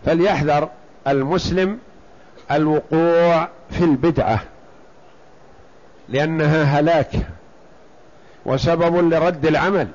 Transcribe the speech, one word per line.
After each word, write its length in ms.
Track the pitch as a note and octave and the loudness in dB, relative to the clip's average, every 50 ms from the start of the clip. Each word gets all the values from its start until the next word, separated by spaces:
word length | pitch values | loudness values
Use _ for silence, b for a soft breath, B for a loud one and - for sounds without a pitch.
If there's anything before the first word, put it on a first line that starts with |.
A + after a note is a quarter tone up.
| - | 0
فليحذر 640 | - D#3+ E3 F3 G3+ F#3+ C#3+ C#3+ D3 C#3+ D3 D3+ D#3 - - - - - - - C#3 | 0 0 2 2 0 0 0 0 0 0 0 -2 -4 -8 -20 -20 -20 -20 -10 -4 -2
المسلم 720 | C#3 C#3 C3+ C#3 E3+ F3+ - - F3 F#3 F#3 F#3+ G#3 A#3+ - - - - - - - - - - - - - - | -2 0 0 -2 -2 -4 -2 -2 -2 -2 -2 -2 -4 -8 -14 -20 -20 -20 -20 -20 -20 -20 -20 -20 -20 -20 -8 -4
الوقوع 960 | C#3 D3+ D#3 D#3 D#3 D3+ - - D3+ D#3+ E3 E3+ E3+ E3+ E3+ E3+ E3+ D#3+ E3 F3+ - - - - | -2 0 0 2 0 -2 -2 -2 0 0 2 4 4 4 4 4 2 2 0 -4 -8 -18 -20 -12
في 120 | - - F3+ | -4 0 2
البدعة، 560 | E3+ C#3+ B2+ C#3 E3+ E3 - A2+ F2 A2 G#2+ - - - - - - - - - - - - - - - - - - - - - - - - - - - - - - - - - - | 2 2 2 0 0 0 0 0 0 -2 -2 -4 -8 -20 -20 -20 -20 -20 -20 -20 -20 -20 -20 -20 -20 -20 -20 -20 -20 -20 -20 -20 -20 -20 -20 -20 -20 -20 -20 -20 -20 -20 -20 -16 -6
لأنها 540 | A#2+ C3+ D3 D#3+ E3 D#3+ D3+ D3 D#3 D#3+ D3+ | -4 -2 -2 -2 -2 -2 0 0 2 2 2
هلاك 480 | C#3 C#3+ D3 D3 D#3+ E3+ D#3 C3+ - - - - - - - - - - - - - - - - - - - - - - B B B B B B | 2 2 2 2 2 2 0 0 -2 -4 -6 -6 -6 -10 -20 -20 -20 -20 -20 -20 -20 -20 -20 -20 -20 -20 -20 -20 -20 -20 B B B B B B
وسبب 680 | - C3 C3 - D#3+ E3+ E3 E3+ E3+ E3+ F3+ E3+ E3 E3 | -4 -2 -2 0 0 0 0 0 0 2 2 2 2 2
لرد 320 | D#3+ D#3 F3 F3 D#3 C#3 | 2 0 0 -2 -2 -2
العمل 420 | D#3+ D#3 C#3+ D3 F3+ G3+ F#3 C3+ F#2+ - | 0 0 0 0 0 -2 -2 -4 -4 -8